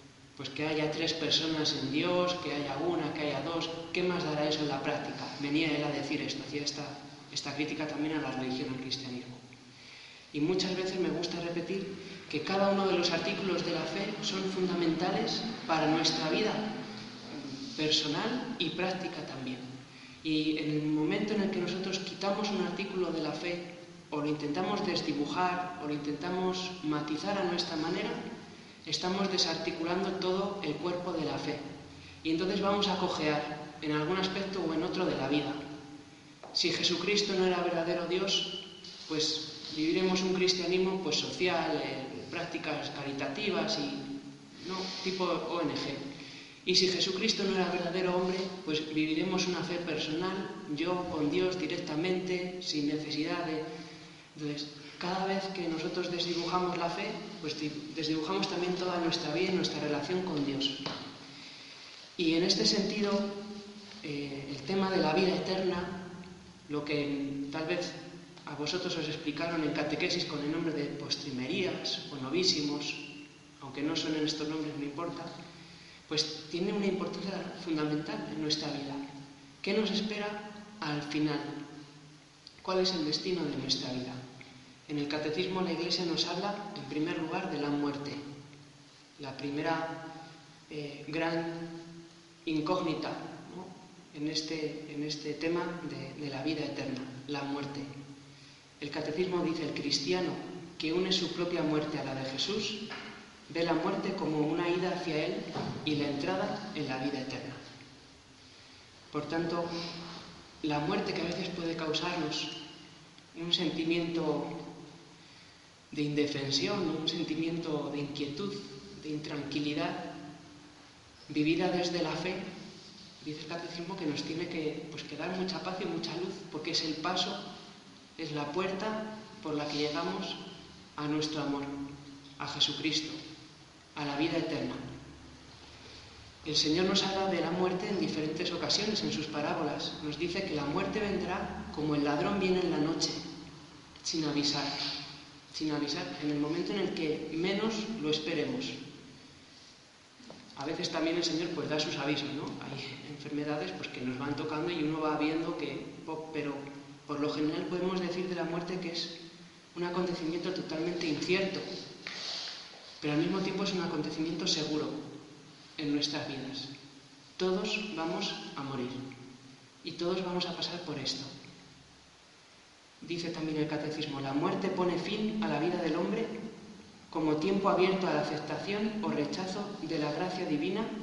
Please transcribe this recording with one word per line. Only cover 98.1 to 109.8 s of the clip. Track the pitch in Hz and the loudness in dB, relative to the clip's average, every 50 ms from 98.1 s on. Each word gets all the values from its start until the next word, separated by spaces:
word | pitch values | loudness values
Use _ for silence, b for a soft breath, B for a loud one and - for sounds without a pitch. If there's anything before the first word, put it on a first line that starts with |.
| - - B B B B B B B B B B - - | -14 -16 B B B B B B B B B B -12 -8
El | 151 143 | -8 -6
catecismo | - 165 143 151 151 180 185 175 180 170 156 | -4 -2 -2 0 2 2 2 4 4 2 2
dice: | 156 160 160 156 | 2 2 0 0
"El | 139 - | -2 -2
cristiano | - 143 143 139 - 139 160 180 185 175 156 131 - - - - - - - - | -2 0 2 2 2 4 2 2 2 2 0 -2 -2 -6 -8 -10 -10 -10 -10 -8
que | - - 156 165 | -4 0 2 2
une | 180 185 190 185 | 2 4 4 4
su | - 180 151 - | 4 2 2 0
propia | 175 175 170 175 165 156 | 0 0 2 2 2 2
muerte | 151 151 151 151 - - 147 | 4 4 2 2 0 0 -2
a | 135 | -2
la | 135 135 | -2 -2
de | 131 131 | -2 -2
Jesús, | 131 135 135 - - 202 220 208 - 214 - - - - - - - - - - - - - - - | -2 -2 -2 0 0 0 0 0 -2 -4 -4 -6 -8 -8 -8 -10 -10 -12 -14 -16 -18 -20 -18 -12 -6
ve | - 165 165 | -2 0 2
la | 170 160 | 4 4
muerte | 156 170 190 196 - 196 190 180 | 4 4 2 2 2 0 0 0
como | - 165 151 156 151 | 0 0 2 2 4
una | 147 151 160 175 175 175 | 4 4 4 2 2 2
ida | 175 180 185 180 175 | 2 2 2 2 0
hacia | - - 170 156 151 160 | 0 0 0 0 2 2
él | - - - - - - - - - - - - | 0 0 -2 -2 -4 -4 -4 -2 -4 -4 -2 0
y | 156 151 | 2 2
la | 143 143 143 | 2 2 2
entrada | - - - - 190 190 202 196 - - - - - | 0 0 0 2 2 2 2 0 0 -2 -4 -4 -4
en | 160 147 127 | -2 -2 0
la | 127 131 | 0 0
vida | 135 143 139 131 | 0 0 0 0
eterna". | 127 - 127 123 - - 127 - - - - - - - - - - - - - - - - - B B B B B B B B B B B - - - - | -2 -2 -4 -6 -6 -6 -8 -10 -12 -14 -16 -16 -18 -18 -20 -20 -20 -20 -20 -20 -20 -20 -20 -20 B B B B B B B B B B B -20 -12 -6 -4
Por | 151 147 - | -4 -2 0
tanto, | 160 165 170 165 175 170 170 170 170 170 | 0 0 0 2 2 0 0 0 -2 -4